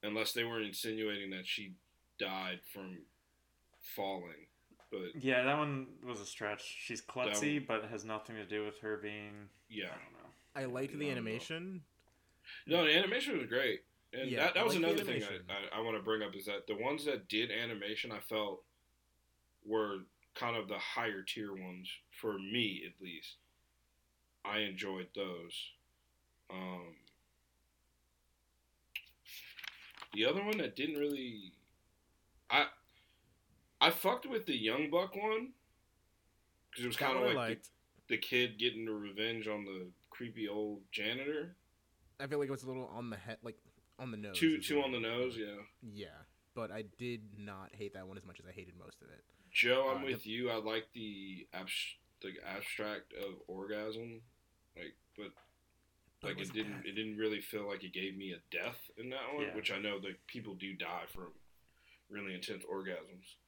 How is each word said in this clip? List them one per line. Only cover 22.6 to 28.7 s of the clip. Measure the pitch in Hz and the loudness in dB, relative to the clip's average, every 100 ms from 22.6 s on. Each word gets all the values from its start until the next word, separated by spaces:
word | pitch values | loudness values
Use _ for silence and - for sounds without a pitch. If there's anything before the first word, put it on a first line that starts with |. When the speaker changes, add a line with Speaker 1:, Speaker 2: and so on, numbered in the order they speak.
| 110 90 90 | 2 0 -8
Speaker 1:
at | - | -12
least. | 92 80 - - _ _ _ _ _ _ _ _ _ _ 101 | -12 -10 -12 -16 _ _ _ _ _ _ _ _ _ _ -2
I | 104 | 2
enjoyed | 104 92 98 95 90 - | 2 0 -4 -4 -6 -4
those. | 95 87 85 - - - _ _ _ _ _ _ _ | -4 -4 -8 -10 -10 -14 _ _ _ _ _ _ _
Um, | 95 92 90 85 80 - _ _ _ _ _ _ _ _ _ _ _ _ _ _ _ _ | -6 -6 -6 -10 -16 -20 _ _ _ _ _ _ _ _ _ _ _ _ _ _ _ _